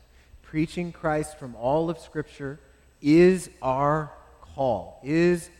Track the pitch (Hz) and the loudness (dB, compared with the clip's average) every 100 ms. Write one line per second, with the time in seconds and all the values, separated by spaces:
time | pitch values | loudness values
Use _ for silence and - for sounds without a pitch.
0 | _ _ _ - - 160 160 - 175 - | _ _ _ -20 -8 -4 -4 -4 -8 -6
1 | 160 151 151 - 131 113 123 151 165 165 | -2 -2 -4 -10 -16 -6 0 0 0 -6
2 | - 156 143 - 139 151 _ _ _ _ | -10 -10 -10 -10 -12 -12 _ _ _ _
3 | 143 160 180 185 - - 131 131 143 156 | 4 6 6 4 -2 -6 -2 0 0 0
4 | 147 - - - - - 135 101 87 - | -4 -14 -20 -20 -14 -4 -2 -2 -6 -12
5 | 127 160 175 175 160 | -4 2 2 2 -4